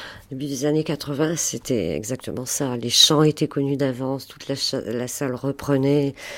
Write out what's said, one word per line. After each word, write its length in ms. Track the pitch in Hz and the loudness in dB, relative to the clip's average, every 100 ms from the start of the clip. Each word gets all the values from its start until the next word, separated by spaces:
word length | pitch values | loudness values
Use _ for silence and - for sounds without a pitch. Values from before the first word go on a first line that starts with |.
| - - - | -14 -16 -12
au 80 | |
début 100 | 131 | -8
des 220 | 143 135 147 | -6 0 2
années 180 | 156 | 2
quatre-vingts, 520 | 156 143 143 139 156 165 | 2 -2 -4 0 0 0
c'était 600 | - 117 - 120 85 78 | -4 -4 -2 0 0 -2
exactement 480 | 107 127 - 90 | -4 -6 -6 -6
ça. 320 | 127 - 135 123 | -4 -2 -2 -2
Les 140 | 117 | 2
chants 320 | - - 151 | 6 6 8
étaient 260 | 151 151 147 | 6 4 0
connus 300 | 147 139 139 | 0 0 0
d'avance, 480 | 135 120 131 135 - | 0 -2 -4 -4 -8
toute 200 | - - | -12 -8
la 60 | |
cha-, 280 | 135 - 135 | -4 -4 -4
la 260 | - 120 123 | -4 -4 -4
salle 260 | - 139 | -4 -4
reprenait, 800 | 123 139 139 - 135 139 147 139 - - | -2 -4 -2 0 2 4 4 2 -2 -10